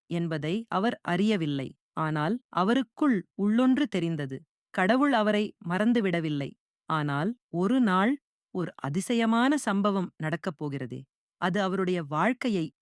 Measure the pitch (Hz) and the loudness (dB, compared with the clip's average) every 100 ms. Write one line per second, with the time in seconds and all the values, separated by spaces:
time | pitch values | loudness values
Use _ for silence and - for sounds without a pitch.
0 | - 170 170 160 151 214 226 185 226 - | -6 -4 -2 -4 -4 -4 -4 -2 -2 -4
1 | - 175 214 202 156 139 131 - _ - | -4 0 2 2 0 -2 -6 -12 _ -4
2 | 156 151 156 247 _ 170 190 262 233 - | -2 0 -2 -4 _ -2 2 2 -2 0
3 | 302 202 - - 202 226 254 262 294 180 | 0 0 -2 -2 0 4 4 4 2 0
4 | 170 156 135 135 - _ _ - 190 254 | -2 -2 -6 -10 -14 _ _ -2 2 4
5 | 285 233 214 208 214 - 170 185 220 240 | 4 4 2 2 0 -6 -4 0 2 2
6 | 190 170 160 147 139 - _ _ - 156 | 2 0 -2 -4 -6 -12 _ _ -4 -2
7 | 147 143 185 240 - 170 190 262 226 185 | 0 -2 -2 -6 -8 -2 2 2 4 4
8 | 214 285 _ _ _ 185 160 - 139 160 | 2 -2 _ _ _ -6 -6 -6 -4 -4
9 | 185 233 226 226 262 302 226 196 202 196 | 0 0 2 2 2 2 0 0 2 0
10 | 175 - 156 170 - - 147 135 123 127 | -2 -4 -6 -4 -6 -6 -6 -6 -8 -10
11 | 139 _ _ - 185 196 190 190 185 180 | -14 _ _ -6 -2 0 -2 0 -2 -2
12 | 143 151 202 254 254 196 160 _ | -2 0 0 0 -2 -2 -4 _